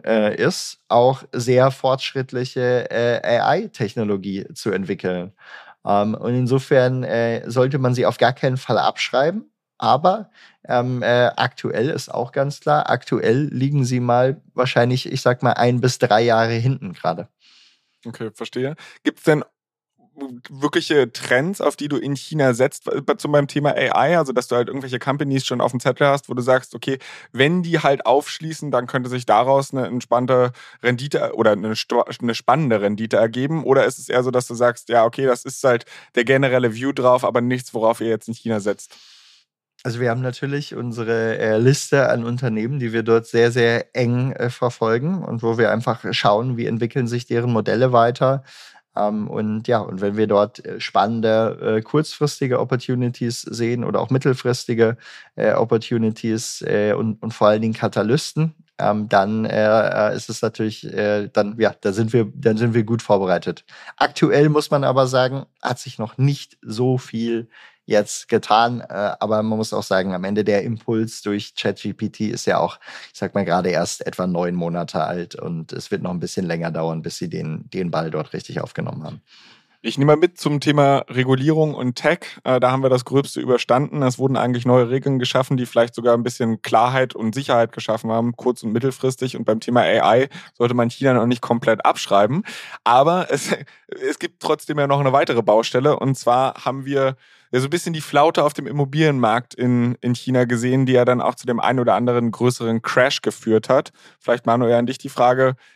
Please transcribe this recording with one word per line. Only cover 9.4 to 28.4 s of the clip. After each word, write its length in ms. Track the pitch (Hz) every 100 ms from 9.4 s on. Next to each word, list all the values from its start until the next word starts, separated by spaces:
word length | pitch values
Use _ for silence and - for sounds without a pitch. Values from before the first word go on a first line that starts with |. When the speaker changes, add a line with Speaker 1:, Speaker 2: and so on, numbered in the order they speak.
| - _ _ -
Speaker 1:
Aber, 520 | 110 131 180 208 202 _ - _ -
ähm, 340 | 123 123 127
äh, 300 | 113 120 123 -
aktuell 540 | 131 - - - 131
ist 240 | 143 -
auch 200 | - 123
ganz 260 | 139 139 -
klar, 320 | - 147 -
aktuell 580 | 127 - 123 104 131 147
liegen 320 | 123 135 143
sie 160 | 123 127
mal 400 | 123 120 127 135 _
wahrscheinlich, 580 | - 127 120 120 127 -
ich 100 | 131
sag 200 | 123 123
mal, 120 | 127
ein 280 | - 120 123
bis 160 | 127 -
drei 240 | 123 104
Jahre 320 | 117 113 113
hinten 400 | 117 123 135 98
gerade. 360 | 85 - 85 - _ _ _ _ _ _ _ 117
Speaker 2:
Okay, 240 | 113 113
verstehe. 440 | - 113 127 131 156 - -
Gibt's 220 | 151 -
denn 200 | - 151 - _ _ _ _ _ _ - 139 123 -
wirkliche 600 | 139 147 170 - 151 123
Trends, 500 | - - 127 160 196
auf 160 | 147 -
die 100 | 151
du 100 | 139
in 180 | 139 139
China 380 | - 151 135
setzt, 380 | 120 139 - - - 143
bei, 80 | 143
zum, 160 | 151
beim 160 | 147 139
Thema 240 | 147 143
A 360 | - 131 98 135
I? 80 | 170
Also, 160 | 143
dass 140 | 123 -
du 80 | 120
halt 120 | 120
irgendwelche 320 | 139 131 123
Companies 480 | - 139 143 135 -
schon 140 | 123
auf 100 | -
dem 80 | 120
Zettel 260 | 139 127 143
hast, 240 | 139 -
wo 60 | 127
du 80 |
sagst, 320 | 123 131 - -
„Okay, 240 | - 135 - - -
wenn 320 | 117 143 180
die 160 | 170 160
halt 260 | 147 139 -
aufschließen, 640 | 135 - -